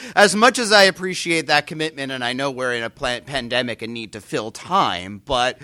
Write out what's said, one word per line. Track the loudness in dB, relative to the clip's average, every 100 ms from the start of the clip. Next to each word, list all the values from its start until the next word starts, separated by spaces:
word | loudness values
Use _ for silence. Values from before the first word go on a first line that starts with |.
| -2
as | 4 4 6
much | 4 4
as | 4
I | 6
appreciate | 6 4 -4 -4 -2 -2 2
that | 0 0
commitment, | -4 -6 -6 -8
and | -4
I | -4
know | -2 -4
we're | -4 -4
in | -2
a | -6
pla-, | -6 -6 -6 -6
pandemic | -8 -2 -2 -2 -6
and | -10
need | -10 -12
to | -14
fill | -8 -6 -6
time, | -10 -2 0 2 -2 -8 -12
but | -4 0 0 -4